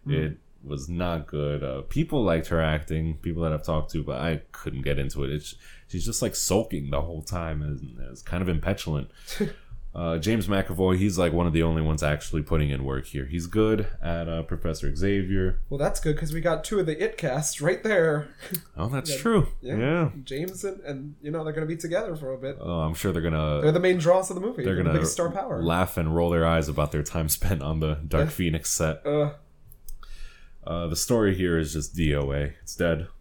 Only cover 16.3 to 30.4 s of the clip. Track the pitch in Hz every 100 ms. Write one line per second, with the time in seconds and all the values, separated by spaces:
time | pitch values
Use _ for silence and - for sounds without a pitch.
16.3 | 160 165 160 - 202 160 156 220 - 151
17.3 | 135 151 - 151 185 226 202 160 151 147
18.3 | - - - - - 101 135 - 135 233
19.3 | 214 - - 123 107 127 170 151 139 127
20.3 | 135 180 185 196 190 143 139 147 147 147
21.3 | 165 156 151 156 165 165 175 220 156 135
22.3 | 131 135 139 85 85 78 80 101 85 82
23.3 | 78 76 73 151 165 185 180 156 185 185
24.3 | 180 202 247 123 90 85 78 80 - 170
25.3 | - - - 82 85 - - 80 82 85
26.3 | 85 82 82 73 76 73 78 73 82 78
27.3 | - - 85 69 78 78 73 76 78 78
28.3 | - 87 78 - - 80 76 143 147 147
29.3 | - - - - - - - - - -
30.3 | -